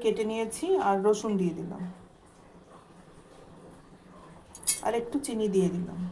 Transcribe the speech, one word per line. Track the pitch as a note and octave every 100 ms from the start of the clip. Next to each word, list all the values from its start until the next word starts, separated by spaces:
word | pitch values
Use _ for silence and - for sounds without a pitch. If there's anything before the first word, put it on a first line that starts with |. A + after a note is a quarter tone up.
কেটে | A3 G#3 G#3+
নিয়েছি, | A3 A3 - E4+ F#4 G3+
আর | G3 G3
রসুন | G#3 A3+ G3+
দিয়ে | F3+ E3
দিলাম, | E3+ - F3+ - - - - - - - - - - - - - - - - - - - - - - - - - - - - - -
আর | A3+
একটু | A#3 C#4+ C#4
চিনি | A3+ G#3+ F#3+
দিয়ে | F3+ F3
দিলাম। | F3 E3+ F3+